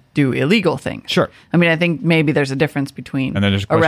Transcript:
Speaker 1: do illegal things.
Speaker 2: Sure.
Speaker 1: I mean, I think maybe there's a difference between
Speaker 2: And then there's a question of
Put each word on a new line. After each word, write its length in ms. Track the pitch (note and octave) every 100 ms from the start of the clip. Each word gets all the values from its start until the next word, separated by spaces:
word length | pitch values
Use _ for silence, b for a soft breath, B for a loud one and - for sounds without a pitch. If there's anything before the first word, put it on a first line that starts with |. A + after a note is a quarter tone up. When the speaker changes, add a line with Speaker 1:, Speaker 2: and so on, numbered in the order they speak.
| _
Speaker 1:
do 200 | - C#3
illegal 440 | B2 C#3 A3 E3 D3+
things. 340 | - G#1+ -
Speaker 2:
Sure. 200 | - - b b
Speaker 1:
I 20 | E3
mean, 140 | E3+
I 60 | D#3+
think 260 | F3 D3+
maybe 280 | E3 D#3+ D3+
there's 180 | D3 C3+
a 60 | C3+
difference 340 | C#3+ D3 C#3
between 440 | - - C3+ C3
Speaker 2:
And 80 | G2+
then 100 | G2+
there's 120 | G2
a 20 | G2+
question 100 |
of 40 | D#3+